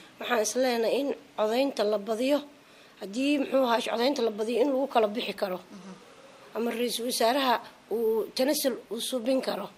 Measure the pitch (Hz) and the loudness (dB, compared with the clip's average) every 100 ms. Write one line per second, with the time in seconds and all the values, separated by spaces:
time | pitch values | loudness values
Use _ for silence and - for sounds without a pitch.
0 | - - 240 233 214 247 262 233 226 240 | -18 -12 -2 0 0 2 0 2 2 2
1 | 277 - - - 214 233 277 254 208 214 | 0 -4 -8 -2 0 2 0 2 0 0
2 | 202 220 262 294 294 - - - - - | -2 -2 2 2 0 -18 -20 -20 -20 -16
3 | 196 214 277 294 269 269 247 226 - 233 | -10 -2 0 2 2 2 2 2 0 0
4 | 254 285 226 208 220 233 285 262 277 240 | 0 2 -2 -2 -2 2 2 2 2 2
5 | 214 220 - 190 202 180 - 190 190 185 | 2 -2 -6 -4 -4 -6 -10 -18 -18 -20
6 | - - - - - 220 233 226 240 220 | -20 -20 -20 -20 -12 -6 -4 -2 -2 -2
7 | 240 - 226 277 262 220 - - - 220 | -4 2 2 4 2 2 -2 -20 -6 0
8 | 220 220 180 - 262 311 269 220 - 226 | 2 0 -2 0 2 2 0 -2 -8 -8
9 | - 254 226 262 208 196 196 | -4 -4 0 0 0 -4 -8